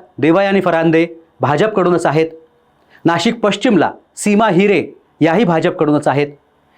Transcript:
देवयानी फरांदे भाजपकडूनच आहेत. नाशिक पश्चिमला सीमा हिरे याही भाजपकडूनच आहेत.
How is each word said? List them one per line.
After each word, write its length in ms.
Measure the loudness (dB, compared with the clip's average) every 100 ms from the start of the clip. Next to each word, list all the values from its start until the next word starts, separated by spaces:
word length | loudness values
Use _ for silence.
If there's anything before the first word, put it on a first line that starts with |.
| -10 -2
देवयानी 420 | 0 2 2 0
फरांदे 460 | 0 0 2 0 0 -6 _ -6
भाजपकडूनच 680 | -2 0 0 0 0 0 0
आहेत. 200 | 0 -2 -6 -20 _ _ _ _ _
नाशिक 360 | -2 0 -2 -2
पश्चिमला 500 | -2 0 0 2 0 -4 _ -8
सीमा 320 | -2 0 2
हिरे 340 | 2 2 0 -4 -12 _ -2
याही 240 | 0 2
भाजपकडूनच 640 | 0 0 -2 -2 0 0 0
आहेत. 200 | -2 -4 -8 _ _ _